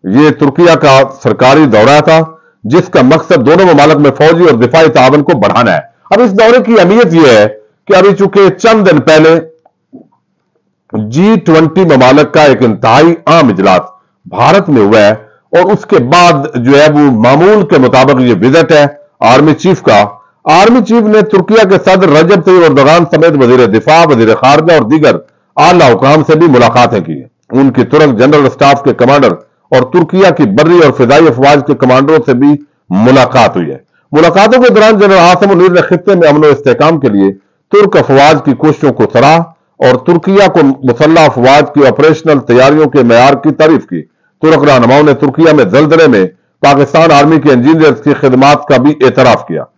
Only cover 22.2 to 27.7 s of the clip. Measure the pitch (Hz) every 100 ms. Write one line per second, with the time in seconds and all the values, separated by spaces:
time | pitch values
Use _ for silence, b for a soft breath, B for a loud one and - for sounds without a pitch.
22.2 | 170 196 160 185 165 135 139 170 165 151
23.2 | 165 147 120 127 117 107 147 160 165 127
24.2 | 113 - 127 151 160 208 160 151 147 -
25.2 | - _ _ - 156 180 143 139 135 156
26.2 | 151 156 170 123 120 120 120 110 82 76
27.2 | - _ _ 127 139